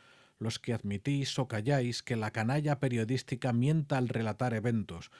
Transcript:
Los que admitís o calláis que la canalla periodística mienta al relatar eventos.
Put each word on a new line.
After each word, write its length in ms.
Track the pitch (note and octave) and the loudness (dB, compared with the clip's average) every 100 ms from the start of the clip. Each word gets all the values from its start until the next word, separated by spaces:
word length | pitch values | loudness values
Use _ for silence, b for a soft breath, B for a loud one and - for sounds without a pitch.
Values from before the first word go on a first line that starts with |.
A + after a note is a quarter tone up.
| B B B - | B B B -8
Los 200 | A2 - | -6 -4
que 160 | - | -4
admitís 640 | A2+ G2+ G2+ C#3+ C#3 C3+ - | -4 -2 -4 0 0 0 -2
o 100 | C3 | -2
calláis 540 | G#2+ A2 C#3+ B2 A2+ | -2 2 2 2 -2
que 140 | - A#2 | -4 -2
la 160 | A2 | -2
canalla 460 | - A2 C#3+ D3 C#3+ | 0 0 2 0 0
periodística 760 | C3+ A#2+ A2 C3 - B2 C3 | 0 0 2 0 -2 -4 0
mienta 420 | A#2 C3 D#3+ D3 C3+ | 2 4 2 2 0
al 140 | B2 | 0
relatar 420 | A2+ A2+ G2+ B2 | 0 -2 0 0
eventos. 580 | A2+ A2+ A#2 G2 E2+ - | 0 2 0 0 -8 -14